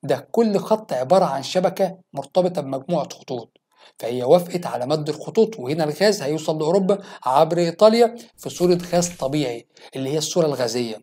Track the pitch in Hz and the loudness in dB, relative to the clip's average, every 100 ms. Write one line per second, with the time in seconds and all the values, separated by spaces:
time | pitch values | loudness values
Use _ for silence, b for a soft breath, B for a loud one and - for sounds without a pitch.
0 | 139 135 - - 233 196 - 214 - 131 | -2 -4 -2 0 2 0 0 -2 -2 -6
1 | 127 190 170 135 135 185 185 185 190 - | 2 4 4 -2 -2 0 0 0 -4 -4
2 | _ 143 - 185 180 175 139 135 139 170 | _ -12 -4 0 0 -2 -6 -8 -4 -4
3 | 131 - - 127 113 _ _ b b b | -4 -10 -10 -10 -10 _ _ b b b
4 | 113 123 123 175 175 180 156 123 123 156 | -6 -4 4 4 4 -6 -4 -6 -4 -4
5 | 147 147 - 180 220 - - 156 151 151 | -4 -8 -2 2 2 0 -6 -2 -2 2
6 | 202 196 135 156 156 156 156 190 190 196 | 2 2 -2 -4 -4 -2 2 2 2 0
7 | B B - 135 160 170 170 165 214 226 | B B 0 2 4 2 -2 6 6 6
8 | 233 233 B _ 135 - 175 175 175 175 | 2 0 B _ -12 -2 2 2 2 0
9 | 175 - 135 151 131 117 - B B 135 | 0 -4 -4 -2 -2 -6 -12 B B -8
10 | 131 156 151 185 160 131 120 120 117 107 | -4 -4 -2 0 0 0 -2 -2 -4 -8